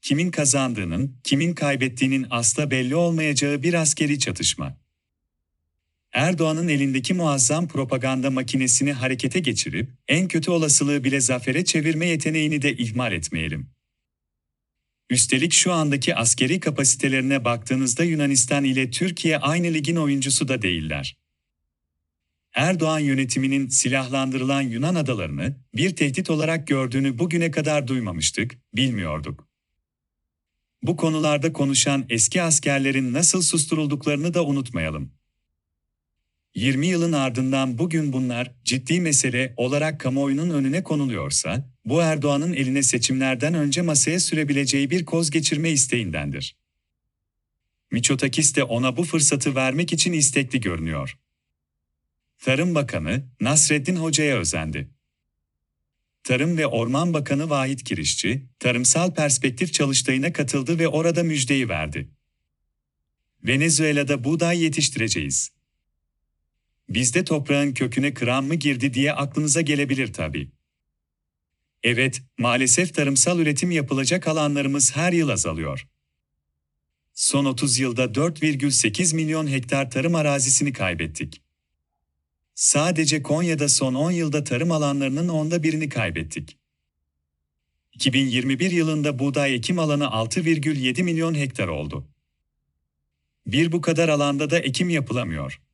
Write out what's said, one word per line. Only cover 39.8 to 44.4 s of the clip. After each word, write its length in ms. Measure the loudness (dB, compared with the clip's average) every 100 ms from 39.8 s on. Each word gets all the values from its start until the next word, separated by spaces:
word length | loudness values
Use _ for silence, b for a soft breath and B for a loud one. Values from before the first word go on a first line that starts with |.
| -2 -2
kamuoyunun 500 | -2 0 0 0 0
önüne 340 | 0 0 0
konuluyorsa, 920 | -2 0 0 -2 -2 -2 0 -4 -4 _ -2
bu 160 | 2
Erdoğan'ın 520 | 2 2 0 0 0
eline 300 | -2 0 2
seçimlerden 680 | 2 2 0 0 0 0 0
önce 280 | 0 0 0
masaya 380 | 2 2 2 0
sürebileceği 720 | 0 0